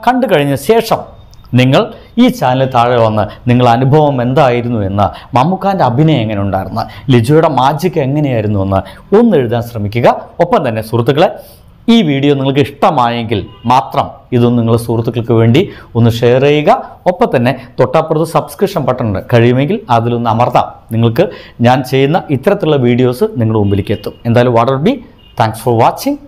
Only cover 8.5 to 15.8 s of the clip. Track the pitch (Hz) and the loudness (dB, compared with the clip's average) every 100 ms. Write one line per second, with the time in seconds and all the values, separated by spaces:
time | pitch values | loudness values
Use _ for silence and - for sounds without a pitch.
8.5 | 104 98 98 - - - 202 240 175 120 | -2 0 -2 -4 -16 0 2 4 2 0
9.5 | 117 113 113 101 107 147 254 - - 170 | -2 -6 -6 -6 0 0 0 -8 -4 0
10.5 | 196 143 110 110 117 120 135 - - - | 0 -2 -6 -4 -2 0 0 0 -2 -18
11.5 | - - - - 233 175 139 139 143 135 | -20 -20 -14 2 2 2 0 2 0 0
12.5 | 139 139 - 254 147 120 120 113 104 85 | 0 -2 0 -2 0 -2 -2 -4 -4 -6
13.5 | - 117 127 - 147 - - - 127 117 | -10 0 0 0 -6 -6 -8 -4 0 2
14.5 | 120 117 117 113 113 117 117 110 117 113 | 2 0 0 0 -4 -2 -4 0 2 4
15.5 | 123 202 - | 2 0 -6